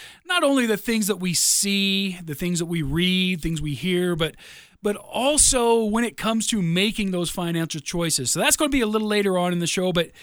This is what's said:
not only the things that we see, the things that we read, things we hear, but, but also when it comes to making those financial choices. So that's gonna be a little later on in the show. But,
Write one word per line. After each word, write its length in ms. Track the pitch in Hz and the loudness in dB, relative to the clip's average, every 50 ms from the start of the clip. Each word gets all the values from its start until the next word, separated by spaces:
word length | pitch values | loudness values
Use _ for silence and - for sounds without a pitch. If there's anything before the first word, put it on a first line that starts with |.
| - - - - _ | -20 -20 -20 -12 _
not 160 | 349 359 349 | -2 0 2
only 240 | 320 277 277 262 240 | 4 4 4 4 2
the 100 | 220 208 | 2 0
things 300 | 190 - 240 226 220 202 | 0 0 -2 0 0 0
that 120 | 180 202 180 | 0 -2 -2
we 160 | 185 185 160 | -2 -2 0
see, 840 | - - - - - - 202 202 196 196 196 196 196 196 190 180 180 170 | 0 2 2 2 2 2 0 0 2 2 2 0 0 -2 -4 -6 -8 -10
the 100 | 160 143 | -10 -8
things 240 | - 180 175 175 160 | -4 -2 -2 -2 -2
that 80 | 175 | -2
we 160 | 165 170 165 | -2 -2 -2
read, 580 | 151 131 143 170 180 180 185 185 185 185 185 156 | -2 -2 0 0 2 2 2 2 2 0 -2 -2
things 220 | 165 160 165 147 | -4 -4 -4 -4
we 120 | 147 151 143 | -4 -4 -4
hear, 420 | 113 - 185 180 175 180 180 175 | -4 -2 -2 0 0 0 0 0
but, 180 | 165 165 151 - - - - - - - - _ _ | 0 -2 -4 -4 -8 -20 -20 -20 -20 -20 -20 _ _
but 140 | - 208 202 | -4 -4 -4
also 880 | - - - - 220 247 285 302 285 - - 277 247 233 233 226 233 220 | -4 -8 -8 -4 0 2 2 4 4 4 4 4 4 4 4 4 4 2
when 200 | 208 208 226 240 | 2 0 0 0
it 120 | 208 - | -2 -4
comes 300 | - - 220 226 226 202 | -4 -2 -2 0 0 -2
to 160 | - 233 208 | -2 0 0
making 480 | 175 165 165 180 196 226 - - 202 190 | 0 2 2 2 0 0 0 -2 -4 -2
those 180 | 180 175 175 160 | -2 -2 -2 -4
financial 540 | - 190 175 170 170 165 165 156 - 151 | -4 -4 -4 -2 -2 -2 -2 -4 -6 -8
choices. 500 | - - - 170 170 160 - - 127 - | -8 -6 -4 -2 -2 0 -2 -2 -2 -2
So 80 | - 165 | 0 2
that's 160 | 226 302 302 | 2 2 4
gonna 140 | - 311 285 | 2 2 2
be 100 | 277 269 | 2 2
a 60 | 226 | 2
little 200 | 214 214 220 214 | 2 0 0 0
later 300 | 208 208 208 202 196 185 | 0 0 2 2 2 2
on 160 | 175 175 180 | 2 0 0
in 60 | 175 175 | 0 0
the 80 | 170 | -2
show. 260 | 160 - 190 185 185 | -2 -2 0 0 0
But, 200 | 170 175 165 - - - | 2 0 0 -2 -6 -20